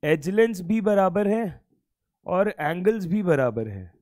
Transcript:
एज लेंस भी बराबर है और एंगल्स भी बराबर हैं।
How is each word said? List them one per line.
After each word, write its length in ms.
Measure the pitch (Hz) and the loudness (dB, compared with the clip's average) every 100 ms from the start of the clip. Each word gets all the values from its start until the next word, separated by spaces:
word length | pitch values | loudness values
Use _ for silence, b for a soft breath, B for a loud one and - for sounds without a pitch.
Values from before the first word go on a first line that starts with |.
एज 260 | 147 156 147 | 2 0 0
लेंस 320 | 202 226 196 | 2 2 2
भी 180 | 175 220 | -2 0
बराबर 480 | 202 208 190 180 202 | 2 2 2 2 0
है 160 | 220 220 143 _ _ _ _ _ _ - | 0 -2 -8 _ _ _ _ _ _ -6
और 220 | 180 208 | -2 0
एंगल्स 560 | - 147 170 185 226 180 | -2 -4 0 0 0 -2
भी 160 | 202 | -2
बराबर 460 | 185 151 127 113 110 | 2 2 2 -2 -6
हैं। 240 | 98 92 _ | -8 -14 _